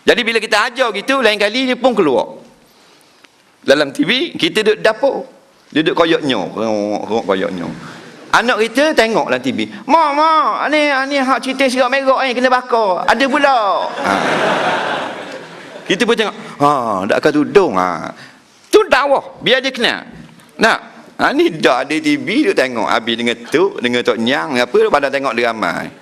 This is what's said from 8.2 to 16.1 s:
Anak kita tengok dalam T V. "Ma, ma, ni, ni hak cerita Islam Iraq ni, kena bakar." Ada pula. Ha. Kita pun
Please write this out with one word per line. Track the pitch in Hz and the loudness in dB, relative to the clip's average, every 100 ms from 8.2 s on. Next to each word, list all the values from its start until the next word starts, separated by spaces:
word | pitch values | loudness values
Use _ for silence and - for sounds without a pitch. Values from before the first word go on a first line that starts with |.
| - | -2
Anak | 170 226 220 | 0 0 0
kita | 226 226 302 302 | 0 2 2 4
tengok | 226 202 139 | 2 2 0
dalam | 127 | -2
T | 131 | -2
V. | 107 214 - | -4 -6 -8
"Ma, | - 311 311 285 | 0 2 4 2
ma, | 320 311 269 202 156 | 2 4 2 -2 -2
ni, | 302 294 269 269 | 0 0 0 -2
ni | 285 | -2
hak | 262 254 | 0 -2
cerita | 254 262 269 | -2 0 0
Islam | 247 247 | 2 0
Iraq | 269 269 254 | 0 2 0
ni, | 262 | 0
kena | 247 254 | 0 2
bakar." | 254 254 233 214 175 | 0 0 0 2 0
Ada | - 226 269 | 0 2 2
pula. | 285 285 254 208 165 95 | 2 2 2 2 0 -2
Ha. | - - 98 160 165 - - - - - - - - - - - - - - - | -4 -2 0 0 -2 -2 -2 -2 -4 -4 -6 -8 -12 -14 -16 -18 -20 -20 -20 -4
Kita | 185 | -2
pun | 226 | 0